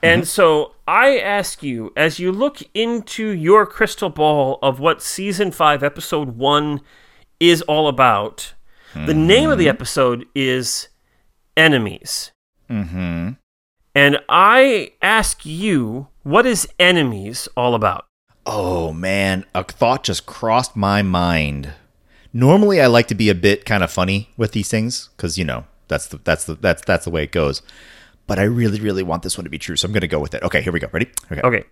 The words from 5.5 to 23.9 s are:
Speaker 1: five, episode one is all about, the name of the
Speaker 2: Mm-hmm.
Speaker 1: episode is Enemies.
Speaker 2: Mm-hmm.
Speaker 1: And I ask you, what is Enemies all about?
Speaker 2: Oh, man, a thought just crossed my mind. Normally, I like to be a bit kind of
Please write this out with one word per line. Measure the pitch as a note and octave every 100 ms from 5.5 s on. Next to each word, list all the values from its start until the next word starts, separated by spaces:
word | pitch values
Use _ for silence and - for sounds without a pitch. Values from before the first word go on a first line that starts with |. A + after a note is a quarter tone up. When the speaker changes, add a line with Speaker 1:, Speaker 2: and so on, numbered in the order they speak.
Speaker 1:
five, | - D#3 D3
episode | C#3 - - D#3+ C#3+ A2+
one | C3+ D3 D3+ D3 - _ _ _ _ _
is | E3+ E3+
all | D3 D3+ D3+
about, | C3 B2+ G#2 G#2 - - - - - _ D#3 D3+
the |
name | D#3 D#3+ G#3+ D#4
of | C4
the |
Speaker 2:
Mm-hmm. | D#3+
Speaker 1:
episode | B2+ A2+ - C3 A#2+ - -
is | C3+ B2+ B2 - - _ _ _ _ _ _ -
Enemies. | D#3+ C#3 G#2 F#2+ - - - _ _ _ _
Speaker 2:
Mm-hmm. | A2+ F#2 F2+ F2+ E2+ E2+ C3+ _ _ _ _ _
Speaker 1:
And | C#3+ C#3+ C#3 -
I | E3 F#3+ A#3+ C4+ A3 C#3+ _
ask | F#3 A3 G3+ - D3+
you, | D#3+ G#3 E3 A2+ A#2 C#3 _
what | C#3+ E3+ B3+
is | G#3+ - -
Enemies | F3+ F3+ C#3 G#2+ G2 B2 - -
all | B2
about? | A#2+ G#2 F2+ - _ _ _ -
Speaker 2:
Oh, | - F2+ F2+ E2
man, | D#2+ F#2 G2 F#2+ F#2 F#2+
a | F2+
thought | F#2+ - A#2 C3+
just | - F#2 -
crossed | - A2+ A2+ B2+ -
my | G2+ G2+
mind. | G2 F2+ F2 E2 D2+ C#2+ C#2+ D2+ _ _ _ _ _
Normally, | A#2 B2+ F#3 G#3 F#3+
I | C3
like | A#2+ A#2
to |
be | G#2 G#2+
a |
bit | F#2 G2 G2+
kind | - G#2+
of | F2+